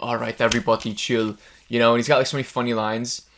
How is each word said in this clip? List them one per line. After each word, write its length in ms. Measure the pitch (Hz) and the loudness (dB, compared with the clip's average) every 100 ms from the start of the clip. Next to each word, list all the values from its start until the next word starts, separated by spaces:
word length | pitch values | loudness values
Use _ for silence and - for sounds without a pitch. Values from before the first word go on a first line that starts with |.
All 160 | 120 120 | -4 -4
right, 220 | 117 113 | -4 0
everybody 520 | 117 117 104 110 120 | 2 2 2 0 0
chill, 420 | 101 - 117 110 104 - - _ | -8 -2 0 0 -4 -16 -20 _
you 100 | 120 | 2
know, 140 | 117 | 4
and 80 | 117 | 4
he's 80 | 120 | 4
got, 100 | 143 | 2
like, 80 | |
so 100 | 131 | 2
many 80 | 143 | -2
funny 300 | 127 - 120 | -4 -4 -2
lines. 480 | 113 107 110 120 - - | -2 -2 -4 -6 -10 -12